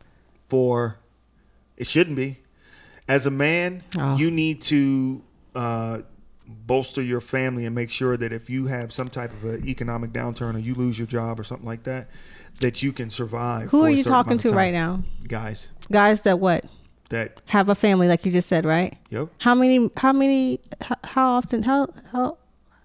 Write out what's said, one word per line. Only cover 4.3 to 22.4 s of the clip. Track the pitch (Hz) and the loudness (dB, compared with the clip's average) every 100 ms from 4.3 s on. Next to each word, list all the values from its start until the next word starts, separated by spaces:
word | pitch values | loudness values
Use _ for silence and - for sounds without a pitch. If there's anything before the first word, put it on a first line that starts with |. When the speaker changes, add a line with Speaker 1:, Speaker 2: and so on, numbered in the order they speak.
Speaker 1:
need | 165 160 151 | 0 0 -2
to, | - 147 139 135 131 131 - _ _ | 0 2 2 2 -2 -4 -12 _ _
uh, | 127 120 117 113 113 - - - - - | -6 -4 -4 -4 -8 -10 -20 -20 -20 -20
bolster | 110 113 131 127 - | -12 0 0 0 -4
your | 123 120 | -4 -4
family | - 131 131 123 | -2 -2 -2 -2
and | 117 | -4
make | 120 117 | -4 -6
sure | - 131 123 | -2 0 0
that | 117 | -2
if | 113 113 | -6 -6
you | 131 135 | -6 -4
have | 127 117 | -6 -6
some | - 127 | -8 -8
type | 123 120 | -8 -10
of | 107 | -8
an | 110 113 131 | -8 -6 -6
economic | 127 120 117 117 | -4 -4 -6 -6
downturn | 117 120 117 117 | -6 -6 -6 -6
or | 113 | -4
you | 113 | -4
lose | 123 123 110 | -2 -2 -2
your | 117 | -4
job | 120 113 113 | -4 -4 -6
or | |
something | 104 123 117 | -10 -12 -12
like | 117 | -10
that, | 131 131 - - - - - - | -8 -8 -10 -18 -20 -20 -20 -4
that | 123 113 | -4 -2
you | 139 | -4
can | 135 113 | -4 -8
survive | 104 117 113 123 117 113 | -8 -6 -4 -4 -4 2
Speaker 2:
Who | 285 | 4
Speaker 1:
for | 320 | 6
Speaker 2:
are | |
Speaker 1:
a | |
Speaker 2:
you | 285 | 4
Speaker 1:
certain | 254 | 4
Speaker 2:
talking | 254 247 | 2 2
Speaker 1:
amount | 233 | 2
of | 233 | 2
Speaker 2:
to | 208 | 2
right | 185 | 2
Speaker 1:
time. | 175 165 185 185 - | 0 0 -2 -4 -6
Speaker 2:
now? | - | -6
Speaker 1:
Guys. | 113 110 107 - - - | -6 -6 -10 -12 -16 2
Speaker 2:
Guys | 202 208 214 | 6 6 6
that | 202 180 | 4 4
what? | 190 165 - - - _ - | 4 2 -2 -16 -20 _ -8
Speaker 1:
That | 113 110 - - | -6 -6 -8 0
Speaker 2:
Have | 202 202 | 2 4
a | |
family, | 202 214 190 175 | 4 4 6 4
like | 170 190 | 4 2
you | |
just | 180 - | 0 2
said, | 170 156 | 2 2
right? | 160 185 - _ | 2 0 -6 _
Speaker 1:
Yep. | 110 156 - | -8 -8 -2
Speaker 2:
How | 240 | 2
many, | 247 254 254 226 - | 4 6 4 2 2
how | 269 | 2
many, | 269 269 269 262 254 - - | 4 4 2 0 -2 -8 -12
h-, | - 247 | -8 -8
how | - - 262 | -4 0 2
often, | 247 - 226 | 2 0 -2
how, | 214 277 277 - - | 2 2 0 -6 -8
how, | 247 254 339 | -4 -2 -4